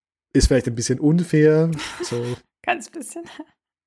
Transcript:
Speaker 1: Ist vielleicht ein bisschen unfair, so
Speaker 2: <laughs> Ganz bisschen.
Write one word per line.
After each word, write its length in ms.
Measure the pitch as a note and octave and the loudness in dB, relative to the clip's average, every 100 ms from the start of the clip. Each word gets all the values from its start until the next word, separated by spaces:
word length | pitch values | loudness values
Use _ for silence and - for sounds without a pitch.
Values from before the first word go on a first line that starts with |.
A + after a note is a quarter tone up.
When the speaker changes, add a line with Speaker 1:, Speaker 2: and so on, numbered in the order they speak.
| _ _ _ | _ _ _
Speaker 1:
Ist 140 | C#3 - | 2 4
vielleicht 200 | C3 B2+ | 2 0
ein 60 | |
bisschen 260 | A#2 A#2 B2 | -4 -4 0
unfair, 680 | D3+ F3 F3 D3+ D3+ D#3 E3 D3+ - - | 2 2 2 4 6 4 2 -2 -8 -10
so 140 | F4+ A#2+ | -6 -4
Speaker 2:
<laughs> 460 | A#2+ B2 _ _ | -6 -8 _ _
Ganz 280 | - D4+ - | -4 -4 -6
bisschen. 340 | E4 - E4+ E4+ - - _ _ _ | -14 -14 -14 -16 -18 -20 _ _ _